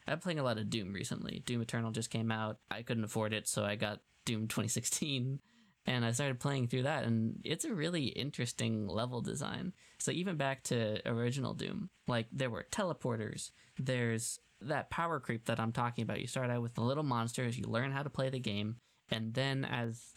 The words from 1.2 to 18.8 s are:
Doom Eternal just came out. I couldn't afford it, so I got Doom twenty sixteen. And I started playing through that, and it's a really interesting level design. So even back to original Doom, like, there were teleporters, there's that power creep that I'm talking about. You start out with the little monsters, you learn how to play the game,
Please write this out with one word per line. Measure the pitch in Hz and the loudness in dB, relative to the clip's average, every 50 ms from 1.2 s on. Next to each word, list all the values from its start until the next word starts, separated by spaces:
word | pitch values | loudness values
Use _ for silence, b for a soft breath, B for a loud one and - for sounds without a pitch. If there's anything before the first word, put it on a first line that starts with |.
| - - - - - | -4 -6 -6 -6 -4
Doom | - 123 120 113 | -2 0 0 0
Eternal | 117 - 120 113 113 110 | 0 0 0 0 0 -2
just | 117 113 - | -2 -4 -2
came | - 113 113 113 110 | -2 0 0 0 0
out. | 110 110 107 110 - _ - | 0 0 -2 -4 -6 _ -8
I | 98 107 120 | -8 -6 -4
couldn't | - 123 113 110 | -2 0 0 0
afford | 104 - 113 110 107 110 | 0 0 0 0 2 0
it, | 107 - | 0 -2
so | - - 110 104 | 0 0 2 2
I | 101 104 | 2 2
got | 110 - 104 104 104 - _ _ _ - | 0 0 -2 -2 -4 -8 _ _ _ -2
Doom | - 117 107 110 110 | -2 0 0 0 0
twenty | - - 104 113 | 0 0 0 2
sixteen. | - 127 120 - - - 175 151 139 127 120 131 135 139 B B B B B B B B - | 0 0 0 0 0 0 0 0 0 2 2 0 -2 -2 B B B B B B B B -2
And | - 127 123 117 | 0 2 4 4
I | 117 117 | 4 4
started | 123 147 139 131 120 | 4 2 2 2 2
playing | - 143 139 135 123 120 | 2 2 2 2 2 2
through | 131 127 127 | 2 2 2
that, | 139 160 139 123 | 4 2 2 4
and | 117 117 113 113 113 - - - | 4 4 4 4 2 0 -2 -2
it's | - 160 - - | -2 -2 -2 0
a | 330 226 | -2 0
really | 165 147 165 180 165 135 | 0 0 2 2 2 0
interesting | 110 - - 120 147 - - 123 117 - - 120 113 113 107 104 101 | 0 0 0 -2 -2 -2 -2 -2 -2 -2 0 0 2 2 2 0 0
level | 82 107 117 123 123 120 | 0 0 0 0 0 -2
design. | - - - 143 143 - - 123 - 185 - B B B B B | -2 -2 -2 -2 -2 -4 -4 -4 -4 -6 -6 B B B B B
So | - - - | -2 -2 0
even | 156 180 196 175 147 | 0 0 0 0 0
back | 139 135 135 - - | 2 0 0 -2 -2
to | - 127 120 113 107 107 - - | 0 0 2 2 2 0 0 0
original | - 120 117 120 123 127 139 127 - - | 0 0 2 2 2 2 0 0 -2 -2
Doom, | - 104 - - - - - _ _ _ - | -2 -4 -4 -4 -4 -6 -6 _ _ _ 0
like, | 123 117 113 120 - | 0 0 0 0 -2
there | 131 135 123 | -2 -2 -2
were | 110 85 - - - | -2 -4 -6 -6 -2
teleporters, | - 202 175 151 - - 127 117 113 107 110 - - - - B B B B B B | 0 0 0 0 0 0 0 0 0 -2 -2 -4 -6 -8 -10 B B B B B B
there's | 131 135 127 123 120 117 113 113 117 - - - _ _ _ - - | -2 0 2 2 4 4 2 2 0 -2 -6 -6 _ _ _ -10 -4
that | 143 156 131 - - | -2 -2 -2 -2 -2
power | - - 170 170 165 139 | -2 0 0 0 0 0
creep | - - 117 113 - | 0 -2 -4 -2 0
that | - 117 113 | 0 0 2
I'm | 113 113 117 | 2 0 2
talking | - 120 120 117 - 113 | 2 0 0 0 0 -2
about. | 107 107 - - | -2 0 -2 -2
You | |
start | 120 - 135 127 123 | -2 -2 0 0 2
out | 123 120 120 | 2 0 0
with | 117 120 | -2 0
the | - | 0
little | 117 120 139 151 156 | 2 2 2 2 2
monsters, | 139 123 117 117 117 - - 127 117 117 127 | 2 2 2 2 0 0 -2 -2 0 0 -2
you | 104 | -2
learn | 110 110 113 131 139 135 | 0 0 0 2 0 0
how | 139 143 | -2 -2
to | 139 | -2
play | - - 131 131 | -2 0 0 0
the | 135 131 | 0 0
game, | 120 113 101 104 104 104 117 - | -2 0 0 0 0 -2 -2 -6